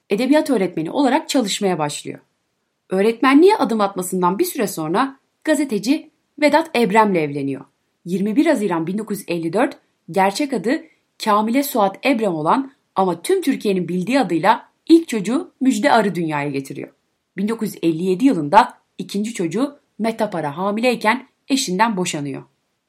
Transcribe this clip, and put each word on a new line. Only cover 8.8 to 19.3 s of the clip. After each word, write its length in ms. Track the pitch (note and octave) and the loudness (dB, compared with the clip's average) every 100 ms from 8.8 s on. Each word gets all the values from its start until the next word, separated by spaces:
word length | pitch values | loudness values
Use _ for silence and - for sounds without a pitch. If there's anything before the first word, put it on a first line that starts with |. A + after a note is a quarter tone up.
| E3 | -2
bin 100 | G3+ | -6
dokuz 220 | G#3+ G3+ | -6 -8
yüz 60 | - | -6
elli 260 | E3+ E3 | -4 -2
dört, 240 | F#3+ C#4 - _ _ - | 0 -2 -4 _ _ -6
gerçek 420 | E3+ G3 G3+ D4 | 0 0 0 -4
adı 300 | A#3 G3+ D#4 - _ _ - | -2 -2 -4 -6 _ _ -8
Kamile 400 | A3 G#3 G#3+ C4 | 0 0 2 0
Suat 420 | C#4 A#3+ G3 - B3+ | 0 0 0 0 -2
Ebrem 300 | A#3 G#3+ E3 | 0 0 -2
olan 360 | D#3 A#3 C4+ _ _ - | 0 0 -2 _ _ -2
ama 260 | F#3 E3+ | -2 -2
tüm 200 | - F#4+ | 0 0
Türkiye'nin 460 | D4+ G#3 G#3+ F#3+ D#3+ | 0 -2 0 -2 -2
bildiği 320 | F3+ F3+ C4+ | -4 0 0
adıyla 500 | F#3+ E3 G3 B3+ - _ - | 0 0 2 2 -2 _ 4
ilk 200 | E4 E4 | 4 4
çocuğu 440 | A3 F#3 C4+ F4+ - | -4 -2 -2 -4 -2
Müjde 300 | C4 G#3 C#4 | 0 2 2
Arı 240 | A#3+ G3+ E3+ | 4 2 -2
dünyaya 340 | D#3+ D3 C#3+ | -4 -4 -4
getiriyor. 400 | C#3 C3+ C3+ - _ _ _ _ - | -6 -8 -12 -14 _ _ _ _ -6
Bin 100 | G#3 | -4
dokuz 220 | A3+ G#3 | -4 -6
yüz 100 | - | -2
elli 200 | E3+ D#3+ | -2 0
yedi 220 | F#3 F#3 C4+ | -2 2 2
yılında 580 | F3+ D3 G3+ B3+ - _ - | 2 4 4 4 -4 _ -16
ikinci 300 | F3+ G3+ G#3+ | -8 -6 -6